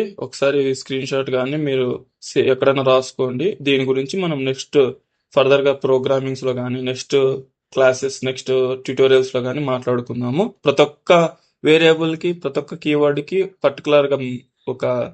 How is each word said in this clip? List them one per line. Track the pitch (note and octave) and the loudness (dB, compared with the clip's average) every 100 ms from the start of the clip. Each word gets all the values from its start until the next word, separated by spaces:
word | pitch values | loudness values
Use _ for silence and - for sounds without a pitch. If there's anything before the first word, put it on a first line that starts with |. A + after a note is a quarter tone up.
| G#3+ G3+ | -2 -8
ఒకసారి | C3 - C#3 C#3+ | -14 -2 0 0
ఇవి | C3+ C3 | -2 -4
స్క్రీన్ | - C3+ C3+ | -6 -8 -4
షాట్ | C3+ C3+ | -4 -2
కానీ | B2+ B2+ D3+ | -2 -2 -4
మీరు | D3+ C3+ B2+ - - _ | -2 -2 -2 -4 -10 _
సే-, | - - B2+ | -4 0 2
ఎక్కడైనా | C3 C3+ C#3 | 2 2 2
రాసుకోండి. | C3 B2+ B2+ - C3 B2 E3+ G3+ | 2 2 0 -4 -4 -2 -4 -4
దీని | C#3 C3+ C3 | 0 0 0
గురించి | C3 C3+ F#3+ | -2 -2 -4
మనం | F3+ D3 C3 | -4 -2 -4
నెక్స్ట్ | C3 - D3 B2+ - _ _ _ | -6 0 2 2 -2 _ _ _
ఫర్దర్‌గా | - C3 C#3 C#3 C3+ | 0 4 4 4 0
ప్రోగ్రామింగ్స్‌లో | C3 C3 C3+ C3+ C3+ C3 C3 | 0 0 2 -2 -2 -6 -4
కానీ, | B2 B2 B2 | -4 -4 -6
నెక్స్ట్ | B2+ B2+ - C#3+ C3+ C3 - _ _ | -6 -8 -2 2 2 0 -8 _ _
క్లాసెస్, | C3+ C3 B2+ C3+ - | 2 2 2 -4 -4
నెక్స్ట్ | C3 C3 - C3 B2+ C3 | -6 -6 -2 0 0 -2
ట్యుటోరియల్స్‌లో | C3+ C3 C3+ C3 C3 C3 | -6 2 4 4 2 -2
కానీ | B2 C#3+ | -4 -4
మాట్లాడుకుందాము. | C#3+ B2+ B2 B2 A#2+ B2 B2 C#3 G#3+ - | -4 -2 -2 -4 -4 -6 -4 -2 -4 -2
ప్రతి | D3+ C#3 | 0 2
ఒక్క | C#3+ - - F3 E3 - _ _ | 2 0 2 4 4 -4 _ _
వేరియబుల్‌కి, | D3 D#3 E3 D#3+ E3 D#3+ E3+ | 2 4 6 4 0 -4 -6
ప్రతి | F3 C#3+ C#3 | -6 -6 -6
ఒక్క | C#3+ D#3 | -8 -8
కీవర్డ్‌కి | D3+ D3 D3 D3 D3 F#3 F#3+ - | -2 2 2 0 -4 -4 -4 -2
పర్టికులర్‌గా | - - D3 D3 C#3+ C#3 B2+ B2 - _ - | -4 -2 2 2 2 -2 -4 -10 -14 _ -12
ఒక, | B2+ B2+ B2 A#2 | -6 -4 -4 -4